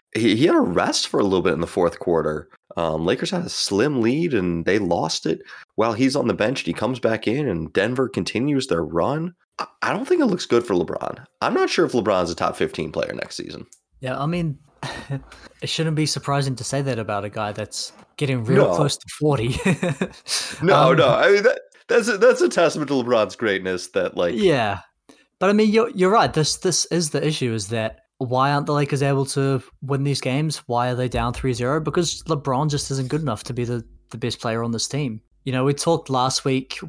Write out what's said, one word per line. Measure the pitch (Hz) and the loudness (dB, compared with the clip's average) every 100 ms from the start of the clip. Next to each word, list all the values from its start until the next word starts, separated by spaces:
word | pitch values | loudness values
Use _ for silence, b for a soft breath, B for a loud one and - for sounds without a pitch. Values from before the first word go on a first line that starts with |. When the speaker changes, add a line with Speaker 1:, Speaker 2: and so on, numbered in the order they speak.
| _ | _
Speaker 1:
he, | - 113 110 | 0 2 4
he | 151 | 4
had | |
a | 339 | 4
rest | 233 87 90 302 - | 2 0 0 0 -2
for | - | 0
a | |
little | 101 92 | 2 2
bit | 87 | 2
in | 76 | 0
the | 85 | -2
fourth | - 85 - | 0 0 0
quarter. | - 82 78 76 - b _ - | 0 0 0 -4 -8 b _ -4
Um, | 82 78 | -2 0
Lakers | 85 123 175 | 0 0 -2
had | 180 | -4
a | - | -4
slim | - - 98 139 135 | -6 -2 0 2 2
lead, | 113 139 170 | 2 2 0
and | 120 90 85 | 0 0 0
they | 82 101 | 0 0
lost | 92 85 156 - - | 2 0 -2 -2 -4
it | 175 B B - | -4 B B -8
while | - 110 | 0 0
he's | 107 131 139 | 2 0 2
on | 123 | 0
the | |
bench, | 90 107 131 | 0 0 0
and | - | -4
he | |
comes | - - 131 | -4 -4 -2
back | 117 110 - | -2 0 0
in, | 127 143 | -2 -2
and | 85 78 | -2 -2
Denver | - 104 127 123 | 0 0 0 -2
continues | 107 90 107 139 139 127 | -2 -2 -2 0 0 0
their | 85 | -2
run. | 76 82 92 147 170 175 _ - | 0 0 0 0 -6 -10 _ -12
I, | - _ | -12 _
I | - | -2
don't | 165 269 | -2 0
think | 359 | 2
it | 262 | 2
looks | 185 - | 0 0
good | 120 | 0
for | 117 | 2
LeBron. | 92 85 - - - - _ | 0 0 -4 -8 -8 -16 _
I'm | 131 | 0
not | 247 381 | 2 2
sure | - | 2
if | 156 | 2
LeBron's | 123 104 95 85 | 2 2 2 0
a | |
top | 85 90 - | -2 -2 -2
fifteen | 82 - 78 | -4 -2 -6
player | 82 - | -4 -4
next | - - - | -6 -10 -10
season. | - - - - _ _ | -12 -14 -16 -20 _ _
Speaker 2:
Yeah, | 127 131 | -8 -4
I | 143 | -4
mean, | 175 165 139 _ _ | -2 -4 -6 _ _
<laughs> | - - - 135 - - - _ | -12 -12 -10 -10 -10 -20 -20 _
it | 147 | -8
shouldn't | - 160 156 | -4 -2 0
be | 151 | -2
surprising | - - 143 135 127 | -2 -2 0 0 -4
to | |
say | - 139 | -4 -4
that | 139 117 | -2 -4
about | 104 101 | -4 -4
a | 104 | -4
guy | 107 104 | -6 -6
that's | 104 104 - - - - - | -6 -8 -8 -12 -14 -20 -6
getting | 143 127 | -2 -2
real | 113 185 165 | 2 4 4
Speaker 1:
No. | 175 | 2
Speaker 2:
close | 143 - | 0 -2
to | - - | -8 -2
forty. | 151 139 117 - | 0 2 0 -2
<laughs> | - 175 180 147 180 - - - - - | -2 0 -2 -4 -6 -8 -6 -6 -6 -2
Speaker 1:
No, | 160 180 135 | 4 6 6
Speaker 2:
Um, | 139 | 6
Speaker 1:
no. | 139 | 4
I | 113 160 | 4 4
mean, | 202 | 6
that, | 214 - - b - | 4 0 -6 b 0
that's | 240 220 | 2 2
a, | 247 | 4
that's | 247 - | 4 6
a | 349 | 2
testament | - 165 160 143 | 4 2 2 0
to | |
LeBron's | 139 120 120 101 - | 0 2 2 2 0
greatness | 113 95 92 90 - | 0 0 0 -4 -2
that, | - - - | -2 -2 0
like | 90 220 | 0 2
Speaker 2:
Yeah. | 196 139 107 95 - _ - B B _ | 2 4 0 -4 -10 _ -20 B B _
But, | 185 | 2
I | |
mean, | 208 220 | 4 4
you're, | 220 226 | 4 2
you're | 190 180 | 2 4
right. | 220 143 | 4 4
This, | 156 151 - | 2 0 0
this | 185 160 - | 0 0 0
is | 165 156 | -2 0
the | 143 151 | 0 -2
issue, | 156 123 | 0 -2
is | 110 98 | -2 -2
that | 113 110 - _ _ | -2 -2 -6 _ _
why | 127 127 135 | -2 2 2
aren't | 143 147 | 2 2
the | |
Lakers | 147 143 139 | 0 0 0
able | 139 139 131 | 2 0 0
to | - 139 135 - _ | 0 0 0 -4 _
win | 131 135 | -4 -2
these | 139 135 | 0 -2
games? | 131 131 160 143 - | -2 0 -2 -4 -2
Why | 120 123 | 0 0
are | |
they | 123 127 | 0 -2
down | 120 117 | 0 -2
three | 123 131 | -2 -2
zero? | 117 123 156 | 0 0 0
Because | 156 175 170 - | 0 0 -2 -4
LeBron | - 156 139 127 156 | -4 -4 0 0 0
just | 143 - | -2 -2
isn't | 135 127 | -4 -2
good | 147 | -2
enough | 156 110 | -2 -4
to | - | -6
be | 120 | -4
the, | 120 120 - - _ | -4 -4 -8 -18 _
the | 113 | -6
best | 120 - | -6 -4
player | 117 113 | -2 -2
on | 117 | -2
this | 113 - | -4 -4
team. | 139 143 110 - _ | -4 -4 -6 -14 _
You | - | -4
know, | 127 | 0
we | 135 | 0
talked | 143 - - - | 0 0 0 0
last | 131 127 - | 0 0 0
week | 143 131 131 - | 0 -2 -2 -10